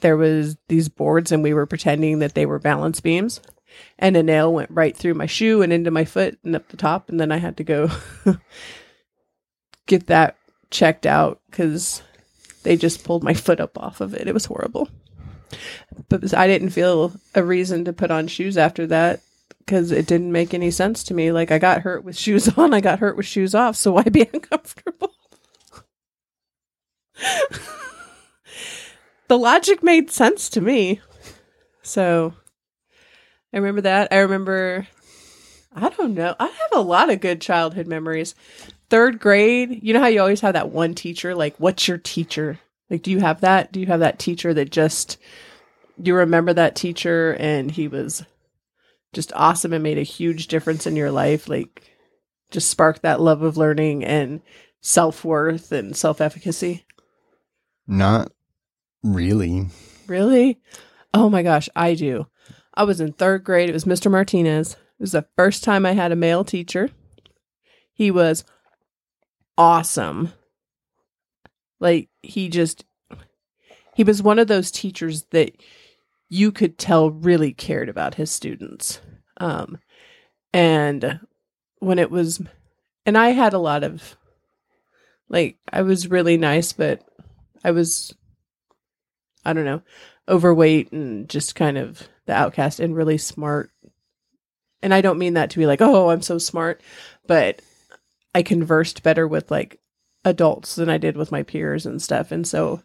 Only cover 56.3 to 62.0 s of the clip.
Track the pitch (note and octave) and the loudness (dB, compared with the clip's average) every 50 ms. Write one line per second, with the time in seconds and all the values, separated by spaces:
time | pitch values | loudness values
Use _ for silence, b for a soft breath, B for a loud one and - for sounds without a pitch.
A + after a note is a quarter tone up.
56.3 | - D#3+ - F3+ D#3+ - F#3 F3 F3 F3 _ _ _ _ _ _ _ _ _ _ | -4 -6 -8 -8 -6 -4 -4 -6 -6 -8 _ _ _ _ _ _ _ _ _ _
57.3 | _ _ _ _ _ _ _ _ _ _ _ - G2 F#2+ G2 G2 A2 A2+ - - | _ _ _ _ _ _ _ _ _ _ _ -4 0 2 2 2 2 2 0 -4
58.3 | _ _ _ _ _ _ _ _ _ _ _ _ _ _ - G#2+ G2 F2+ E2+ F#2+ | _ _ _ _ _ _ _ _ _ _ _ _ _ _ -4 -2 -2 0 0 0
59.3 | G#2 G#2+ F#2 E2+ F2 F#2 G2 F2+ b b b b b b b G3 F3+ F#3 G3+ A#3+ | 0 0 0 -2 -2 -4 -4 -6 b b b b b b b -6 -2 0 2 4
60.3 | C4 A#3+ B3 C4+ A#3+ _ b b b b b b b b b b - G#3 G#3+ G#3+ | 4 4 4 4 0 _ b b b b b b b b b b 2 4 4 4
61.3 | G#3 F3+ E3+ F3 D#3 D3+ D3 - - - E3+ E3+ E3+ D#3+ | 4 2 2 2 2 2 0 -2 -4 -2 0 0 0 -2